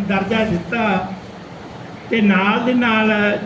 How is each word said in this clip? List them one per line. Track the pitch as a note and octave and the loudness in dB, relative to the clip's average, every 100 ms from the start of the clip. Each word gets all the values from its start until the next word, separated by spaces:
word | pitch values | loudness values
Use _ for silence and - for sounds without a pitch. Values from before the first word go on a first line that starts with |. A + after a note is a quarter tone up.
| G3+ | -2
ਦਰਜਾ | G3 F#3+ A3 G#3+ | 0 0 0 2
ਦਿੱਤਾ | E3+ - A#3 A3 F#3 - - - - - - - - - - - | 0 -2 -2 0 0 -2 -8 -12 -16 -16 -16 -16 -16 -16 -14 -4
ਤੇ | A3+ | 2
ਨਾਲ | G#3 F#3 G3+ A#3 A#3+ | 4 4 2 2 2
ਦੀ | |
ਨਾਲ | B3 A#3+ A3 A3 G#3 G#3 G#3 | 2 4 4 2 2 2 0